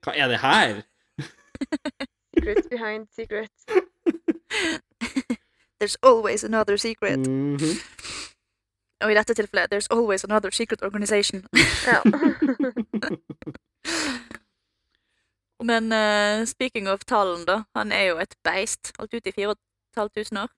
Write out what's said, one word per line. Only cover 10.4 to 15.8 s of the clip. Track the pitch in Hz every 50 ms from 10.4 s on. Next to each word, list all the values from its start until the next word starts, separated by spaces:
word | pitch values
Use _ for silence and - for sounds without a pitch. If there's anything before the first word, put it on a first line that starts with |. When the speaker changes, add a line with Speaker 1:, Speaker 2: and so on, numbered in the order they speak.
| 202 190
Speaker 3:
secret | - - 226 - 226 - -
organization. | 196 202 214 208 202 220 202 202 - - 190 185 - - - 330
<laughs> | - - - -
Speaker 2:
Ja. | - 233 208 -
<laughs> | - 208 285 302 294 - - - 269 262 - 277 262 233 - 220 _ - 214 - - 180 156 _ _ 147 _ - - 147 - _ _ _ _ _ - 339 330 311 302 254 247 240 233 - - _ _ _ _ _ _ _ _ _ _ _ _ _ _ _ _ _ _ _ _ _ _ _ _
Speaker 3:
Men, | 226 233 240 226